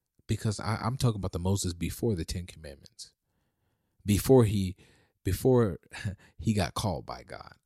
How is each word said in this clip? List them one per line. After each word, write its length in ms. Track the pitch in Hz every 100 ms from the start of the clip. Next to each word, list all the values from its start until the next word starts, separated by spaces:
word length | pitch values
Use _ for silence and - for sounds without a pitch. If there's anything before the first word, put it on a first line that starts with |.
| _ _ -
Because 320 | 110 113 98
I, 200 | - 107
I'm 140 | - 135
talking 220 | 123 107
about 140 | 92
the 60 | 90
Moses 340 | 90 98 92
before 420 | 87 85 - 120 90
the 100 | 85
Ten 200 | 90 87
Commandments, 640 | - 76 69 - - - _ _ _ _ _ _ _ _ _ 101
before 400 | 98 - 131 110
he, 300 | 101 92 - - _ _ _
before 540 | - 92 131 123 110 76 _ - 101
<laughs> 280 | 90 _ -
he 140 | -
got 200 | 104 80
called 320 | - 104 71 -
by 180 | 62
God. 300 | - 58 - -